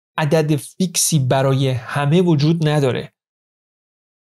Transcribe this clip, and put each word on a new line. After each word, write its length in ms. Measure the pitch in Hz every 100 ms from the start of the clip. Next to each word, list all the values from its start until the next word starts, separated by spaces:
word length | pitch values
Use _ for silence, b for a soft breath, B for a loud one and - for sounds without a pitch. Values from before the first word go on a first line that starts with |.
| _ -
عدد 380 | 156 160 151 147
فیکسی 640 | - - 185 - - 160
برای 500 | 127 135 135 135 135
همه 520 | 123 - 147 143 170
وجود 480 | 180 151 147 170 151
نداره. 440 | 151 135 113 147 _ _ _ _ _ _ _ _ _ _ _